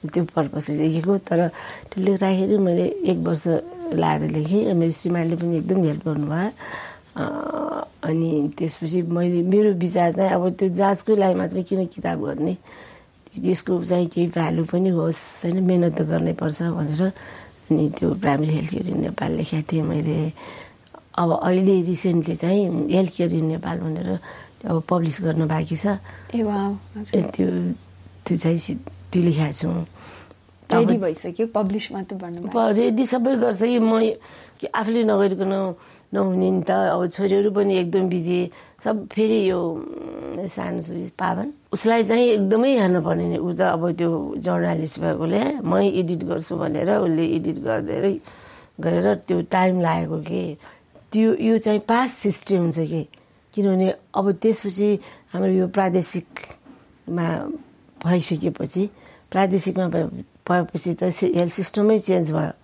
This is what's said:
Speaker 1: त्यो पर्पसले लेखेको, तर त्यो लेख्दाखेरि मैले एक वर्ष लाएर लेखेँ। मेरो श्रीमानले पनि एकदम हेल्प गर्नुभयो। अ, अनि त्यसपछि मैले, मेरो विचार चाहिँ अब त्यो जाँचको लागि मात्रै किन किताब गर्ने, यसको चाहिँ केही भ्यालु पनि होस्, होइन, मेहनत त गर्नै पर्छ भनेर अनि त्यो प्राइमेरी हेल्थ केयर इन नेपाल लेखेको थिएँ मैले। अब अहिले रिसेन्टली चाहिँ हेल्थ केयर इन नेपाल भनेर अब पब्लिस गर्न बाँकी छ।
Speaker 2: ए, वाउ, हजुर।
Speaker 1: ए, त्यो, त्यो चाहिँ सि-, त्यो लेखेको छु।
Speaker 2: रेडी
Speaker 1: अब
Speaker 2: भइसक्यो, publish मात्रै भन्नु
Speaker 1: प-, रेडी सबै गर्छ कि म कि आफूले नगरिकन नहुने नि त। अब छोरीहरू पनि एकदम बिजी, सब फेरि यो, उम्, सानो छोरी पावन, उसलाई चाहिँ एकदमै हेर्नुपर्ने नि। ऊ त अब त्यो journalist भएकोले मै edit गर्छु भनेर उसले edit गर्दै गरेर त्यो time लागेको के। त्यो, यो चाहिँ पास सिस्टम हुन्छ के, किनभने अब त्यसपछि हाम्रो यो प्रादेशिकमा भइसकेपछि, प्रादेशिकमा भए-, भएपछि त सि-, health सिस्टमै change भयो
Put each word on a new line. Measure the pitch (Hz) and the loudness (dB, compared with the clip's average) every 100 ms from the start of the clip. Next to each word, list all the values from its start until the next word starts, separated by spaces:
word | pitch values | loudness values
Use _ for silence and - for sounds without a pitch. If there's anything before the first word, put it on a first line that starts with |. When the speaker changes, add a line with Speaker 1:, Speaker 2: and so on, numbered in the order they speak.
| 156 | -4
Speaker 1:
त्यो | 175 | -2
पर्पसले | 165 - 143 - 147 151 | -2 -2 -2 -4 -6 -2
लेखेको, | 156 160 170 196 | 0 0 0 -2
तर | 190 170 175 - - - - | 0 0 0 -2 -16 -16 -12
त्यो | - | -2
लेख्दाखेरि | 185 190 190 190 190 208 | 0 2 2 2 2 2
मैले | 190 175 | 4 2
एक | 180 403 349 175 | 0 0 0 0
वर्ष | 165 165 175 165 - - - | 0 -2 0 0 -2 -10 -4
लाएर | 160 160 151 | 0 0 0
लेखेँ। | 151 156 156 196 226 | -2 -2 0 2 2
मेरो | 175 165 | 2 2
श्रीमानले | 160 180 175 165 170 | 0 -2 0 0 -2
पनि | 170 165 | 0 -2
एकदम | 175 185 | 0 2
हेल्प | 165 147 165 | 2 0 -2
गर्नुभयो। | 151 147 156 196 - - - - - - - | -2 -2 -2 -4 -6 -14 -12 -14 -18 -18 -8
अ, | - 294 - 320 - - - - | -6 -6 -6 -6 -6 -6 -10 -8
अनि | - 160 165 151 147 - | -2 0 0 0 -2 -2
त्यसपछि | 165 - 165 180 | -6 -4 -2 -2
मैले, | 170 170 175 175 | 0 0 2 2
मेरो | 175 196 214 | 4 4 4
विचार | 185 175 180 175 | 2 0 2 2
चाहिँ | 170 190 | 2 2
अब | 185 185 | 2 0
त्यो | 180 196 | 0 0
जाँचको | 175 196 196 - 214 | 2 2 0 2 2
लागि | 190 180 | 4 2
मात्रै | 185 185 | 0 -4
किन | 175 190 175 | -2 -2 -2
किताब | - - - - | -4 -6 -4 -4
गर्ने, | - 156 185 - - - - - _ - 196 | -2 -2 -2 -10 -20 -20 -20 -20 _ -16 -4
यसको | 180 185 - 180 | -2 0 0 -2
चाहिँ | 170 180 170 | 0 0 0
केही | 175 170 | 0 0
भ्यालु | 170 160 165 160 | 0 0 0 0
पनि | 175 190 | 0 2
होस्, | 170 165 160 - - 175 | 2 0 -2 -8 -6 -2
होइन, | 180 | 0
मेहनत | 185 180 170 165 | 4 4 2 0
त | |
गर्नै | 156 165 165 | 0 0 0
पर्छ | 165 170 151 | -2 -4 -2
भनेर | 170 170 147 151 190 - - - - - - | -4 -2 -2 0 0 -2 -16 -20 -20 -20 0
अनि | 156 151 - | 2 2 0
त्यो | - | -2
प्राइमेरी | 147 143 139 156 | 0 0 0 0
हेल्थ | 156 160 | 0 -2
केयर | - 180 | -4 -4
इन | - | -2
नेपाल | - - 160 | -2 -4 -4
लेखेको | 160 160 160 151 | -2 -2 -4 -2
थिएँ | 160 | -2
मैले। | 156 156 156 160 156 - - - - - _ - _ - | 0 -2 -2 -2 -2 -6 -16 -18 -20 -20 _ -20 _ -2
अब | 170 165 | 0 2
अहिले | - 185 190 190 | 2 4 4 4
रिसेन्टली | 175 170 190 170 160 170 | 2 0 2 2 0 -2
चाहिँ | 165 196 196 170 147 | 2 2 2 0 2
हेल्थ | 175 185 - | 2 2 0
केयर | 170 | 0
इन | 170 160 | 2 0
नेपाल | 160 165 170 | -2 -4 -4
भनेर | 165 156 175 185 - - - - - | -4 -4 -4 -4 -6 -20 -20 -12 -2
अब | 165 156 | -2 0
पब्लिस | 180 165 147 | 0 0 -2
गर्न | 170 160 156 | -2 0 0
बाँकी | 156 160 156 | 0 -2 -2
छ। | 202 196 - - - 233 | -2 -4 -6 -20 -8 -2
Speaker 2:
ए, | |
वाउ, | 214 202 196 | -2 0 -2
हजुर। | 202 - 214 214 202 | -4 -10 -14 -2 -2
Speaker 1:
ए, | |
त्यो, | - - 185 180 175 165 - - - - - | -2 0 -2 0 -4 -6 -12 -20 -20 -18 -4
त्यो | 160 | -2
चाहिँ | 165 170 | 0 -2
सि-, | - - - - - | -4 -10 -10 -18 -4
त्यो | 180 | 2
लेखेको | 175 151 151 | 2 2 0
छु। | 143 165 170 82 - - - - - _ _ - | -2 -4 -4 -6 -12 -20 -20 -20 -20 _ _ 0
Speaker 2:
रेडी | 226 233 233 | 2 4 4
Speaker 1:
अब | |
Speaker 2:
भइसक्यो, | 185 160 - 175 226 | 0 -4 -8 -4 -2
publish | 214 196 208 - | 0 0 -2 -6
मात्रै | 196 185 190 | -10 -8 -10
भन्नु | 180 170 180 | -10 -10 -4
Speaker 1:
प-, | 233 | 0
रेडी | 226 208 240 220 254 | 2 4 4 2 0
सबै | 247 240 262 | 2 2 4
गर्छ | 240 196 | 2 2
कि | 226 247 | 2 4
म | 226 220 226 - - - - - | 4 4 2 0 -10 -20 -20 -12
कि | - | -6
आफूले | - 220 233 | -4 0 2
नगरिकन | 220 208 196 190 190 196 190 175 - - _ | 2 4 2 2 0 0 -2 -6 -16 -20 _
नहुने | 196 196 185 185 | -2 2 2 2
नि | 185 | 2
त। | 165 | 2
अब | 190 190 175 180 | 2 2 2 -2
छोरीहरू | 175 196 196 208 | -2 2 4 2
पनि | 202 202 190 | 2 2 2
एकदम | 175 190 185 | 2 2 2
बिजी, | 175 165 180 180 - - _ | 0 0 0 -2 -6 -20 _
सब | - 214 196 | -4 -2 -4
फेरि | - 220 220 190 | 0 2 4 2
यो, | 180 | 0
उम्, | 170 165 - - - - 69 - 185 | -2 -4 -8 -12 -12 -12 -10 -8 -8
सानो | - 180 175 | -6 -6 -6
छोरी | 160 175 175 - | -6 -8 -10 -6
पावन, | 185 175 240 294 _ | -4 -2 -4 -8 _
उसलाई | 202 220 226 | -2 2 2
चाहिँ | 208 226 | 4 4
एकदमै | 247 214 196 220 254 262 | 4 4 4 4 4 4
हेर्नुपर्ने | 190 180 165 170 175 | 4 4 2 0 0
नि। | 170 | -2
ऊ | 175 | -2
त | 170 | 0
अब | 185 170 175 | 0 2 0
त्यो | 170 170 165 143 - | 0 0 0 -2 -4
journalist | 175 175 175 165 160 - | -2 0 0 0 -2 -4
भएकोले | 170 175 165 196 262 285 | -2 0 0 0 0 -2
मै | 165 185 202 | 0 2 2
edit | 190 170 170 | 2 -2 -2
गर्छु | 170 170 165 170 | -2 -4 -4 -4
भनेर | - - 175 | -2 -2 0
उसले | 208 185 160 165 165 | 2 2 2 2 0
edit | 156 - | -2 -4
गर्दै | - 110 - - 196 190 - - - - - - | -2 -2 -2 -2 0 -2 -8 -20 -20 -20 -20 -6
गरेर | 165 175 190 202 | -2 0 2 0
त्यो | - 175 | 0 -2
time | 170 185 185 185 | 0 2 2 2
लागेको | 170 165 160 160 | 0 0 -2 -6
के। | 156 180 175 151 - - _ - _ | -4 -4 -4 -8 -16 -20 _ -20 _
त्यो, | 214 220 - | 2 2 2
यो | 220 226 | 2 2
चाहिँ | 220 214 | 2 0
पास | 208 233 254 | 2 0 2
सिस्टम | - 202 180 - 190 | -2 -2 -4 0 0
हुन्छ | 170 156 | 2 0
के, | 160 160 - - _ _ _ | -2 -4 -6 -12 _ _ _
किनभने | - 202 185 190 - _ - | 0 2 4 2 0 _ -2
अब | 196 | 0
त्यसपछि | 190 220 220 202 185 208 202 - - _ | 2 2 0 -4 0 0 0 -4 -20 _
हाम्रो | 175 190 | -2 2
यो | 185 185 | 2 2
प्रादेशिकमा | 190 190 180 170 185 - - - - - - _ _ - 170 165 165 - 320 - _ - - 165 | 2 2 2 0 -6 -10 -18 -18 -20 -20 -20 _ _ -6 -2 -2 -2 -4 -10 -12 _ -20 -6 0
भइसकेपछि, | 175 156 160 175 - 147 180 202 - - - _ | 2 2 -2 -2 -2 -6 -2 -4 -4 -20 -20 _
प्रादेशिकमा | 190 190 190 175 180 180 | 0 2 2 0 -2 0
भए-, | 170 160 180 - _ - | 0 -2 -6 -14 _ -2
भएपछि | 180 170 170 180 | 0 0 -4 -4
त | 165 | -2
सि-, | 185 165 180 170 | -2 0 0 2
health | 175 | 0
सिस्टमै | - 185 - 208 220 | -2 -4 2 4 4
change | - 185 160 | 2 2 2
भयो | 156 156 - | 0 -2 -6